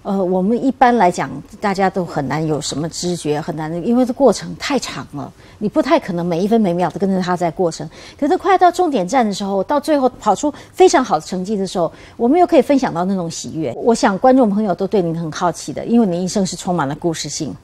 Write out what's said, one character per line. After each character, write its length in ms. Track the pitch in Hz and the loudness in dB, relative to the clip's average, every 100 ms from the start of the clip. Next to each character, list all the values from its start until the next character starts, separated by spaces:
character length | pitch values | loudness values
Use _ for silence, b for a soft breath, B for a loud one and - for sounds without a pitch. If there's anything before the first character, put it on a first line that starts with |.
呃， 220 | 196 196 | -4 -2
我 180 | 180 185 | 0 0
们 200 | 190 233 | 0 0
一 80 | 269 | -2
般 240 | - 247 240 | 2 4 4
来 140 | 180 | 2
讲， 180 | 175 139 131 - - | 0 -8 -8 -16 -6
大 100 | 208 | -4
家 160 | 190 190 | 0 0
都 160 | 190 | 0
很 220 | 170 - 135 | -4 -4 -4
难 180 | 147 160 | -4 -2
有 140 | 151 | -4
什 160 | - 135 | -4 -6
么 140 | 160 | -6
知 260 | - 175 175 | -6 -6 -4
觉， 240 | 151 147 | -4 -4
很 160 | - 156 | -4 -8
难， 160 | 156 170 170 | -6 -6 0
因 100 | 240 | 0
为 80 | |
这 80 | 254 | 0
过 220 | 240 262 | 4 2
程 220 | - 170 170 | 2 -6 -10
太 220 | - 277 | -4 -4
长 260 | - - - | -4 -12 -12
了， 180 | - 131 - B B | -12 -12 -16 B B
你 100 | 214 | -2
不 120 | 311 | 0
太 180 | 269 311 | 2 2
可 140 | - | 0
能 120 | 175 175 | -4 -2
每 160 | 165 | 0
一 60 | 196 | 2
分 120 | 226 | 2
每 140 | 202 | 2
秒 160 | 170 170 | 0 -2
都 80 | 165 | 0
跟 100 | 196 | 0
着 120 | 190 | 0
他 160 | 180 175 | 0 0
在 140 | 175 | -2
过 200 | 156 175 | 0 -2
程。 160 | - 156 B B - | -2 -12 B B -4
可 80 | 277 | 0
是 80 | 359 | 0
快 220 | 370 370 | 2 4
到 140 | 359 | 4
终 180 | 339 359 | 4 0
点 180 | 262 180 | 0 0
站 160 | 262 | 0
的 80 | 220 | 0
时 120 | 185 | -2
候， 200 | 196 196 | -2 -2
到 160 | 185 294 | 0 -2
最 200 | 311 294 | 0 0
后 100 | 262 - | 0 0
跑 140 | 214 | -2
出 180 | 190 294 B B | 0 -2 B B
非 160 | - 359 | 4 6
常 140 | 302 | 6
好 160 | 226 160 | 2 -2
的 60 | - | -2
成 200 | 185 185 | -6 -4
绩 100 | 208 | -4
的 120 | 190 | -2
时 100 | 196 | -2
候， 140 | 160 B B - | -2 B B -2
我 120 | 233 | 2
们 120 | 339 | 4
又 80 | 349 | 6
可 100 | 320 | 4
以 40 | |
分 160 | - 277 | 4 2
享 120 | 233 | 0
到 140 | 160 185 | -2 -2
那 100 | 196 | -2
种 140 | 170 | -4
喜 240 | - 123 | -8 -10
悦。 180 | 156 143 120 | -6 -6 -2
我 180 | 240 | 0
想 240 | 233 233 269 | 2 2 4
观 180 | 262 262 | 4 6
众 140 | 226 | 4
朋 140 | 196 | 2
友 100 | 214 | -2
都 140 | 170 190 | -2 0
对 120 | 214 | 0
您 160 | 170 165 | 0 -2
很 140 | 165 | -6
好 200 | 143 180 | -2 -4
奇 200 | 160 - | -2 -10
的， 140 | - 135 | -8 0
因 140 | 233 | 2
为 80 | 214 | 2
您 140 | 170 | 0
一 40 | 180 | -2
生 160 | 214 | -2
是 120 | 190 - | -2 -4
充 180 | - | -4
满 140 | 175 135 | -2 -2
了 80 | 151 | -2
故 180 | 170 | -4
事 160 | 160 151 | -4 -8
性。 260 | - 139 - | -8 -8 -10